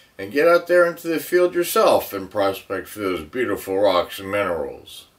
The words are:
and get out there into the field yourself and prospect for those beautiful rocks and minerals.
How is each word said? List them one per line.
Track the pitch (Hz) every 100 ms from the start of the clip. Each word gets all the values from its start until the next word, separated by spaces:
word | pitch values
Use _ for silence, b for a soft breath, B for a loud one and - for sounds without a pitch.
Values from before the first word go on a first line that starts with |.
| B B
and | 98
get | 131 165
out | 175 175
there | 175 170
into | 170 165
the | 160
field | - 180 180 170
yourself | 170 220 185 - -
and | 98 95
prospect | 104 98 95 - 95 90
for | 104
those | 95 90
beautiful | 76 131 110 95 - 98
rocks | 101 90 - -
and | 95
minerals. | 101 95 82 69 - - - -